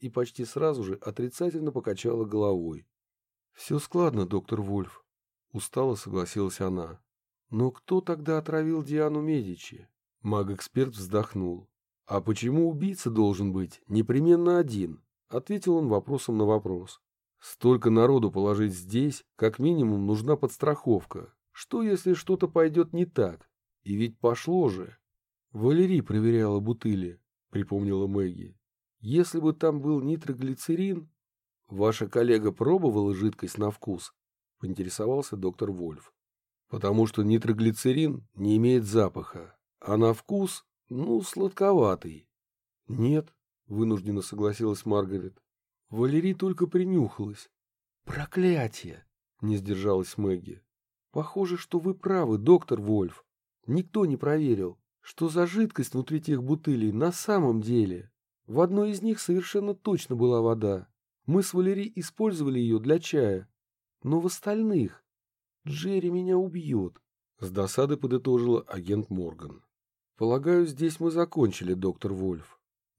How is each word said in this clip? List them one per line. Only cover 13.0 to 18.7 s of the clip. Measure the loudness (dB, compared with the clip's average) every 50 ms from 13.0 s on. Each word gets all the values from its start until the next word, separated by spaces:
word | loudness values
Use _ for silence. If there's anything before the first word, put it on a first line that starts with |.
| -6 -2
должен | 2 4 4 4 2 2 -2 -2 -2
быть | -2 -4 -6 -8 -14 _ -2
непременно | 0 0 2 2 2 4 6 6 6 6 6 4 4 4
один?» | 2 0 -2 -4 -4 -4 -6 -12 _ _ _ _ _ _
ответил | -6 -6 -4 -4 -6 -2 0 2 2
он | 2 2 2
вопросом | 2 2 0 0 -4 -4 -2 -2 0 2
на | 2
вопрос. | 4 2 2 0 -2 -6 -6 -8 -12 -18 -20 _ _ _ _ _ _ _ _
«Столько | -20 -20 -10 2 4 4 6 6 4 4
народу | 6 6 6 6 6 4 2 2
положить | 0 0 0 2 2 2 0 0